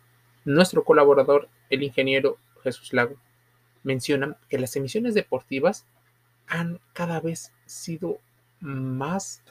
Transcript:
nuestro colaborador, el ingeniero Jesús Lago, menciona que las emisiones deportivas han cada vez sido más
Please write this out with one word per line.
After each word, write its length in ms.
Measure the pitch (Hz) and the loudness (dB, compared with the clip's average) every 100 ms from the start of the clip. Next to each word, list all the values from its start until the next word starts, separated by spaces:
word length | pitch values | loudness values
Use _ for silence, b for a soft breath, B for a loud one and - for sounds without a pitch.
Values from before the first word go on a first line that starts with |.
| _ _ _ _ | _ _ _ _
nuestro 380 | - 143 185 165 | 0 2 4 2
colaborador, 640 | - 156 143 139 139 143 - _ _ | 4 6 8 6 6 4 2 _ _
el 140 | 135 | -2
ingeniero 520 | 139 123 135 135 131 - _ _ | -2 -2 0 2 0 -2 _ _
Jesús 280 | 131 123 - | -8 -8 -4
Lago, 220 | 127 120 143 _ _ _ _ _ _ | 0 0 -4 _ _ _ _ _ _
menciona 520 | 139 131 - 143 139 147 _ | -4 -4 0 -2 -2 -8 _
que 100 | - | -6
las 160 | 131 | -4
emisiones 400 | 143 135 220 240 | -6 -4 -4 -2
deportivas 720 | 208 - 131 - 135 156 208 _ _ _ _ _ _ _ | -2 -2 -6 -6 -2 -2 -2 _ _ _ _ _ _ _
han 320 | 165 170 175 _ | -6 -6 -8 _
cada 260 | - 170 165 | -8 -6 -4
vez 320 | 160 165 - _ _ | -6 -8 -12 _ _
sido 520 | - - 165 170 - _ _ _ _ | -16 -12 -8 -6 -8 _ _ _ _
más 840 | 147 135 131 131 143 190 - - _ | -12 -8 -6 -6 -4 -4 -6 -14 _